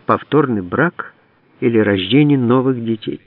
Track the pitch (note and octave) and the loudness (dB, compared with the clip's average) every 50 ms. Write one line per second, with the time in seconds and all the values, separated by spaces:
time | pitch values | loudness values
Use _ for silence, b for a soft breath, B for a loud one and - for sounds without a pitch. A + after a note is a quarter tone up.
0 | - - G#2+ G2 - - C3+ D3+ C#3+ C3 A#2 G#2 F2+ F2+ G2+ G#2+ D3 F3 - - | -2 -2 -2 -2 0 0 0 0 0 0 -2 -4 -4 -4 -2 -2 -2 -2 -2 -8
1 | - - _ _ _ _ _ _ _ _ _ - C#3 B2 A#2 A2 G#2+ G#2 G2+ F#2+ | -16 -16 _ _ _ _ _ _ _ _ _ -4 -2 0 2 2 2 2 0 -2
2 | F#2 F#2 A#2+ C#3+ D3+ D3 C#3+ C3+ B2 A2+ B2 C3 B2+ C3+ C3 A#2+ A2+ A2+ A2+ A2 | -2 0 2 2 4 4 2 2 2 2 2 2 2 0 -2 -4 -4 -6 -6 -6
3 | - - - - _ | -6 -10 -12 -12 _